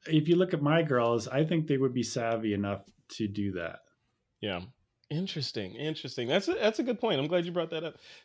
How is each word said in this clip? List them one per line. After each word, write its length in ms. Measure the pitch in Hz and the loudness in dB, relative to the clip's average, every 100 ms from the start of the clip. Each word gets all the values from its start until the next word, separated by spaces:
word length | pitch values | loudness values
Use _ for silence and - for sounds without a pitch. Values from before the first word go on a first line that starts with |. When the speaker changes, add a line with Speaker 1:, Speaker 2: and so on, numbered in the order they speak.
| 156 | 2
Speaker 1:
if 220 | 160 156 | 4 6
you 60 | 175 | 4
look 180 | 185 | 4
at 80 | 151 | 2
my 220 | 143 165 | 4 4
girls, 440 | 156 123 117 117 110 | 4 4 4 2 0
I 160 | 135 | 0
think 220 | 160 170 156 | 2 0 0
they 120 | 135 | 2
would 180 | 135 123 | 2 0
be 80 | |
savvy 500 | 110 127 117 113 110 | -2 -2 -2 0 0
enough 300 | 101 101 98 - _ - - | 0 -2 -4 -8 _ -14 -6
to 100 | 107 | -4
do 260 | 101 98 | -2 -4
that. 260 | 90 82 - _ _ _ _ _ _ | -4 -6 -10 _ _ _ _ _ _
Speaker 2:
Yeah. 220 | 104 90 117 - _ _ - | -6 -6 -8 -18 _ _ -8
Interesting. 640 | 151 185 160 131 113 95 110 | -6 -4 -6 -6 -6 -8 -6
Interesting. 520 | 151 151 131 - 120 | -6 -6 -8 -6 0
That's 200 | 175 202 | 0 0
a, 60 | 370 | 0
that's 240 | 214 226 | 0 0
a 40 | |
good 160 | 254 208 | -2 -2
point. 200 | 226 143 | 0 0
I'm 80 | 151 | 0
glad 180 | 180 175 | 0 0
you 60 | |
brought 180 | 175 165 | -4 -4
that 120 | 165 | -6
up. 120 | 160 - - - | -8 -12 -20 -20